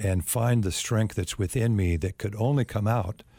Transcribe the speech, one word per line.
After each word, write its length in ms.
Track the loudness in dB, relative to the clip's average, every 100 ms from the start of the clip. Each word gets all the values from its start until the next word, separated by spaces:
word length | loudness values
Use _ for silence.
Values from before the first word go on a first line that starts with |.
and 220 | 0 0 0
find 380 | 0 2 2
the 80 | 2
strength 440 | -2 -2 0 0 -2
that's 220 | -4 -2
within 380 | -2 0 2 2
me 200 | 2 2
that 200 | -2 -4
could 180 | -6 -2
only 280 | 0 0 0
come 220 | 0 0
out 340 | 0 -2 -8 -14